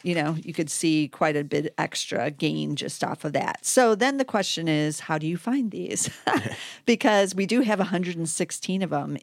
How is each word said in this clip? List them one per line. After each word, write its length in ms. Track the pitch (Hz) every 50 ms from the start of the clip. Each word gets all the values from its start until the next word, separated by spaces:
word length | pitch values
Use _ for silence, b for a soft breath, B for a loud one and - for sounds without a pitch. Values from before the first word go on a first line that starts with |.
| -
you 100 | 175 175
know, 200 | 165 147 151 160 160 -
you 100 | 170 156
could 160 | - 165 139
see 380 | - - - 165 156 156 151 139
quite 280 | - - 165 156 147 147
a 60 | 147
bit 280 | 147 - 143 151 - - -
extra 520 | - 160 - - - - - - 120 151
gain 460 | 147 135 165 151 156 156 151 147 147
just 280 | 139 - - - - -
off 200 | - - - -
of 80 | 151 139
that. 320 | 139 - - - - -
So 300 | - - 254 247 226 214
then 220 | 190 240 269 277 277
the 80 | -
question 420 | - - 208 190 - - 165 165 160
is, 320 | 156 151 151 151 147 -
how 180 | - - 156 156
do 80 | 156
you 120 | 156 175 175
find 340 | - 233 254 285 240 208
these? 380 | - 175 180 - - - - - - - - 214
<laughs> 240 | - - - 110 113 B B B B B -
Because 480 | - 233 - - 240 214 202 202 190 190
we 120 | 185 196
do 160 | 165 226 247
have 180 | 254 214 214 185
a 60 | 190
hundred 320 | 175 196 175 180 180 175 165
and 100 | 165 151
sixteen 540 | - - 180 160 - - - - 185 190
of 100 | 190 156
'em 260 | 151 143 143 147 147 -